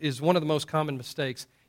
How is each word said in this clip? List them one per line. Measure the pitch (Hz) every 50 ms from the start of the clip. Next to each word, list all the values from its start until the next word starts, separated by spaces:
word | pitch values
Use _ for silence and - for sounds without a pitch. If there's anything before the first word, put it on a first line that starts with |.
is | 156 147 131 120
one | 143 170 180
of | 175
the | 156
most | 151 156 147 147
common | - - 156 151 151 143
mistakes. | 127 123 - - - 143 131 127 - - - _ _ _